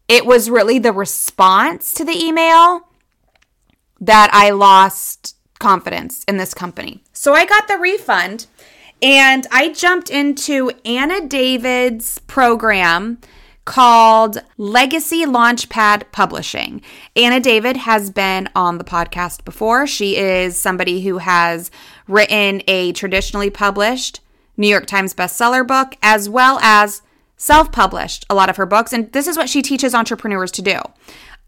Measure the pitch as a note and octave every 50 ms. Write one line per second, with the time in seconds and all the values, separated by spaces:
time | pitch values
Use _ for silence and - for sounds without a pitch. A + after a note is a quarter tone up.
0 | _ - A#3 A#3+ - A#3 B3 A#3+ G#3+ A#3 A#3+ A3+ G3 A3 B3 C4 A3 A#3+ G3 G3
1 | G3 - - - - - - - F#3+ F#3 F#3+ G3 A#3+ D#4 F4 - - - - -
2 | D#4+ D#4 E4 - D#4+ E4 D#4+ E4 E4 E4 E4 E4 E4+ F4 F4+ E4+ - _ _ _
3 | _ _ _ _ _ _ _ _ _ _ _ _ _ _ _ _ _ _ _ -
4 | F#3 F#3+ G#3+ G#3+ G#3 G3+ - G#3 G3+ G3+ G3+ G3+ G3+ G3 F#3+ F#3+ F#3+ G3 - -
5 | - - - - - - - _ _ _ _ - - G#3+ F#3+ F3 - - - -
6 | - - - - - - G3+ F#3+ F#3 F#3 - - F3+ F3 - - - - - -
7 | _ _ - - - C#4+ C#4+ D#4+ F4+ - G#4 G#4 G#4 G#4 G4+ F4+ F4+ F4+ G4 G#4+
8 | - - G#3+ F3+ F3 F#3 G3+ A#3 - - _ _ _ _ _ _ _ _ _ _
9 | B3 C4 C#4 C4+ C4+ C4+ C4+ C4 C4 - A#3 B3+ D4 E4 D#4 - F4 F4 F#4 F4+
10 | F4+ - C4 C#4+ C#4+ C#4+ C#4 C#4+ - D4+ C#4+ C4+ C4 B3 - _ - A3 A#3+ B3+
11 | C4+ D4+ F#4 G4+ E4 B3+ C#4 C4+ C4 C4 C4 B3 A#3 B3+ B3+ B3 B3 B3+ A3+ A3
12 | - - - - - - - C4+ B3+ A#3 A#3 A3+ A3 A3 G#3 F#3+ F3+ E3+ E3+ F3
13 | G3+ A3+ A#3 - _ _ _ - _ _ _ _ - - - C4 B3+ A#3+ A#3 A3+
14 | A3+ A3 A3 A3 A3+ G#3+ G3+ - - _ _ - G#3 G3+ A3 B3 C4+ C4+ D#4+ D#4+
15 | D#4 - E4 E4 E4 C#4+ B3+ A#3+ A#3 A#3 B3 A#3 - - - A3+ G#3+ G#3 G#3 G#3
16 | - - - - F#3+ - D#2+ - - - - - - - C2 - - - - -
17 | - - - - A#3+ A#3+ A#3+ B3+ A#3+ C4 A3+ A3 G#3+ B3+ C4 B3+ - A3+ A3 G#3+
18 | G3+ G3 F#3+ G3+ F#3+ F#3+ F#3+ F#3 F#3 - - F#3 F3+ F3 F3 E3+ F3 - F3+ E3+
19 | E3+ - - F3+ F3+ E3+ - - - E3+ - - G#3+ A3 A#3 B3+ C#4+ C#4 - -
20 | G#3 G3 F#3+ F#3+ G3 F#3+ F#3 F#3 F3+ F3+ E3+ - - G3 F#3 F3+ F3+ F3+ F3+ F#3
21 | F#3 G3 F3+ F#3 F3+ F#3 F3+ F3 E3+ E3+ E3+ E3+ F3 - - - - - - -
22 | _ - F#3+ G#3 G#3+ - - G#3 G3+ G3 G3 G3 - - F#3+ F#3 F3+ F3 F3 -
23 | G3+ F#3+ F#3+ F#3+ F#3+ - - G3+ G3+ G3 G3 - G#3 G3+ G3 G3+ G3+ A3+ B3+ C4
24 | B3 - - - _ _ _ _ _ _ _ - G#3 G#3 G#3 F#3 - - G3 G3
25 | F#3+ F#3+ - - F3+ F3+ - - A#3+ A#3+ B3+ C4 B3+ A#3+ C4+ C4 C4+ C4 - -
26 | - G#3+ G#3+ G#3+ G3+ G3+ G#3 B3+ B3+ C4 C4+ - - A3 G#3+ G#3 G#3 G3+ G3+ -
27 | _ _ _ _ _ _ _ - - - D4 D#4 D#4+ D#4 - B3 - C#4 - -
28 | - - - - - - G3+ G3 F#3+ F#3 F#3 - F#3+ F3 G3+ A3 A3+ - - A#3
29 | A3 - - C4+ C#4+ E4+ E4 E4 D4 B3+ - C#4+ - - C#4 B3+ C4+ B3+ A#3 A#3
30 | A3 - A3+ - - A3 G3+ F#3+ F#3 F3+ - - F#3 G3+ F3+ - - - _ _
31 | _ - - - - - - - _